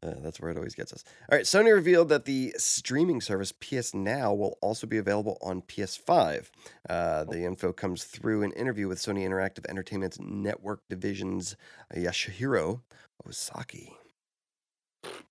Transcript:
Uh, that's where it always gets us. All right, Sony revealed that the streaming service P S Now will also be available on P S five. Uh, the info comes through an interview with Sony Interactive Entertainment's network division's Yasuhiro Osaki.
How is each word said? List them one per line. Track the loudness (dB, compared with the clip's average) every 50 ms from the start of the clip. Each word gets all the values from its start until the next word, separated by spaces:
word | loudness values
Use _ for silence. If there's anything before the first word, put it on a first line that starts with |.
| -8
Uh, | -8 -8 -6
that's | -8 -10 -8 -8
where | -6 -6
it | -4
always | -4 -6 -8 -8
gets | -10 -12 -12 -12
us. | -18 -18 -20 -20 -10 0 4
All | 4
right, | 4 4
Sony | 6 6 8 10 10 8
revealed | 8 8 8 8 8 8 8
that | 6 2 2
the | 0 -2 -2 -2 -2 -2
streaming | -2 0 0 0 0 -2 0 2 2 4 4 2 0
service | -2 -2 -2 -2 -2 -4 -8 -10
P | -8 -4 -4 -4
S | -4 -2 -4
Now | -2 0 0 0 0 2 2
will | 2 2 0 -2 -2 0
also | -2 -2 -2 -2 -4
be | -2 -2 0
available | 2 2 0 0 0 -2 -4 -4
on | -4 -4 -4 -6 -6
P | -8 -6 -6
S | -6 -6 -6
five. | -6 0 4 6 6 6 4 2 -4 -6 -10 _ -20 -20 -20 -20 -14 -8
Uh, | -4 -2 0 0 0 0 0 -2
the | -4 -4 -4 -2
info | -4 -2 -2 -2 -4 -2
comes | -2 -4 -4 -4 -4 -8
through | -12 -10 -4 0 0 2 2 2
an | 0
interview | -2 -4 -4 -4 -2 -2 -2
with | -4 -4 -4
Sony | -4 -2 -2 -2 0
Interactive | 0 0 0 0 -2 -4 -8 -10
Entertainment's | -8 -8 -8 -6 -6 -4 -4 -4 -4 -6 -8
network | -10 -8 -6 -4 -4 -4 -4 -4 -6 -8 -8 -8 _
division's | -12 -10 -6 -4 -4 -4 -4 -4 -4 -4 -4 -6 -8 -10 -14 -18 -20 -20 -20 -18 -10 -6
Yasuhiro | -2 -2 -2 0 -2 -4 -4 -6 -4 -2 0 2 2 2 0 -2 -6 -8 _ -20 -20 -20 _ _ -20 -18
Osaki. | -14 -10 -10 -10 -8 -10 -12 -14 -14 -16 -20 -20 -20 -20 -20 -20 _ _ _ _ _ _ _ _ _ _ _ _ _ _ _ _ _ _ _ -14 -14 -14 -14 -16 _